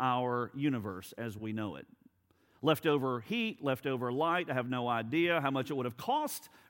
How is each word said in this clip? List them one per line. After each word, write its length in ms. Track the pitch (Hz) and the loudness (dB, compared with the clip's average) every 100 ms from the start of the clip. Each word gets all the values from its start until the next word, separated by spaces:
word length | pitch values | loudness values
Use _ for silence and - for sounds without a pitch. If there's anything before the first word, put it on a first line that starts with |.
our 500 | 127 127 123 120 120 139 | 0 2 0 0 -2 0
universe 580 | 147 127 101 92 - - | 0 2 -2 -6 -10 -8
as 220 | 117 104 | -6 -6
we 140 | 110 | -4
know 240 | 107 104 69 | -4 -4 -6
it. 100 | - - - _ _ _ _ _ | -14 -20 -20 _ _ _ _ _
Leftover 580 | 147 151 165 147 131 123 | 2 4 4 4 2 -2
heat, 420 | 110 233 220 - | -2 -2 -2 -2
leftover 480 | 139 131 139 131 123 | -2 0 -2 -2 -2
light. 400 | 127 165 175 160 | 2 2 2 0
I 40 | |
have 140 | 131 123 | -2 0
no 200 | 127 123 | 0 0
idea 520 | 117 113 156 170 170 | 0 0 2 4 4
how 120 | 139 | 2
much 180 | 135 127 | 0 0
it 40 | |
would 100 | 139 | -2
have 140 | 123 - | -2 -4
cost, 500 | - 294 302 - - - | -2 0 0 -6 -12 -20